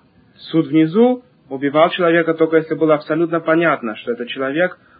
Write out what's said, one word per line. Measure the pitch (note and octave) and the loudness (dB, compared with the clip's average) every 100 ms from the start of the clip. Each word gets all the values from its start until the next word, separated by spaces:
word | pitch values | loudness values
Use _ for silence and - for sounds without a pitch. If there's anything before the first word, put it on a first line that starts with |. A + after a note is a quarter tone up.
| _ _ _ _ | _ _ _ _
суд | - D#3+ C#3 | -4 -2 0
внизу | D#3 D#3+ F#3+ B3 B3+ - _ - | 0 2 4 2 2 -8 _ -14
убивал | C3+ C#3 D3 E3+ | -6 -2 2 2
человека | F3+ E3+ E3+ E3 D#3+ | 2 2 2 0 0
только | D#3+ D#3+ | 0 0
если | D#3 D3+ | 0 0
было | D#3 D3 | 2 2
абсолютно | - D#3 E3 E3 | 0 -2 -2 -2
понятно, | D#3+ E3 E3+ C#3 A#2 G#2+ | 0 2 2 0 -4 -8
что | B2 | -8
этот | A#2 A#2+ | -8 -8
человек | C3+ C3+ D3 F3+ - _ | -6 -6 -2 -4 -6 _